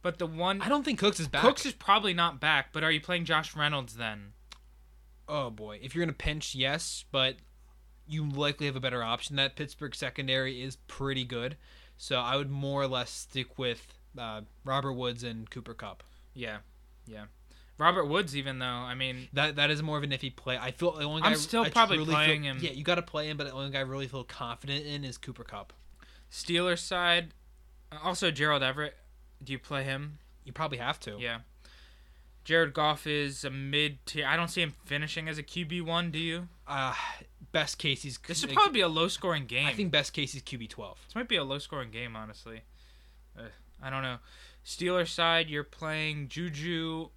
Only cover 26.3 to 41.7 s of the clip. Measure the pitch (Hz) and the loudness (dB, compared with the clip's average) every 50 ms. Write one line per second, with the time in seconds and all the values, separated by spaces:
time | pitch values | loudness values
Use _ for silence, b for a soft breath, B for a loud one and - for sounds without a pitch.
26.3 | - - - - 170 170 175 180 175 175 - - 190 180 175 175 170 175 170 165 | -12 -10 -4 0 2 2 4 4 2 0 0 -2 0 2 4 6 6 6 4 0
27.3 | - - - - - - - - - - - - 151 156 156 185 180 175 196 175 | -12 -20 -20 -20 -20 -20 -20 -20 -20 -20 -20 -18 -16 -4 -2 -2 0 4 2 2
28.3 | 151 131 147 151 147 139 135 131 131 143 151 147 - - - - - - - - | 4 4 4 4 4 4 4 2 0 0 -4 -6 -8 -12 -20 -20 -20 -20 -20 -20
29.3 | - - 135 127 135 123 - - 147 139 135 139 135 135 147 151 151 147 - - | -20 -18 -8 -8 -8 -8 -6 -6 -4 -4 -2 -2 -4 -4 -6 -8 -12 -14 -18 -20
30.3 | - - - 135 127 - 160 156 139 120 117 127 151 - - - 104 104 120 120 | -20 -20 -18 -14 -6 -4 -4 -4 -2 -2 -2 -2 -4 -4 -6 -10 -8 -4 -4 -4
31.3 | 117 117 117 - - b b b b b b b b b b b b b b b | -4 -6 -10 -16 -20 b b b b b b b b b b b b b b b
32.3 | b - - - 156 165 165 151 135 160 151 151 151 151 - 156 147 147 143 139 | b -20 0 4 6 6 6 6 4 4 4 4 4 2 0 0 0 2 0 0
33.3 | 135 - - 139 127 135 139 139 139 147 151 147 143 135 - - - 151 147 135 | -2 -6 -6 -6 -6 -4 -4 0 2 2 2 2 0 -4 -10 -6 -4 -2 2 2
34.3 | 147 165 170 165 - 180 170 151 143 - - - 143 143 151 151 - 165 160 160 | 2 2 2 0 0 0 0 -2 -2 -10 -8 -4 -4 -2 -2 -4 -4 -6 -4 -4
35.3 | 156 151 147 - - 175 175 151 170 180 170 160 165 170 175 170 147 156 165 165 | -6 -6 -8 -6 -6 -6 -4 -4 -4 -4 -2 0 0 0 0 0 -2 -2 -2 -2
36.3 | 165 175 180 175 - - - - 143 139 131 127 120 B B B B B B - | -2 -4 -6 -8 -14 -18 -10 -6 -2 -2 0 0 -2 B B B B B B -20
37.3 | - - - - - 156 151 - - - - 151 139 - - 139 123 - - - | -18 -20 -16 -2 0 0 0 0 -2 -2 0 0 0 0 -2 -10 -10 -10 -8 -4
38.3 | 208 151 254 277 277 392 415 403 285 233 185 170 156 156 165 202 - - - 185 | -2 -2 -2 2 6 6 6 6 6 4 4 4 4 4 2 2 2 0 0 0
39.3 | 165 151 135 113 120 123 143 147 127 214 208 175 151 151 139 - - - 143 135 | 0 0 -2 -2 0 2 2 2 2 2 4 6 6 4 4 2 -2 -2 -2 -2
40.3 | - 135 - - - 123 113 107 - - 104 98 92 - - - - 226 247 233 | -4 -10 -10 -10 -8 -8 -8 -10 -10 -10 -10 -12 -12 -16 -18 -8 -6 -6 -2 0
41.3 | 240 175 143 135 135 143 143 - | 0 0 0 0 -4 -6 -6 -6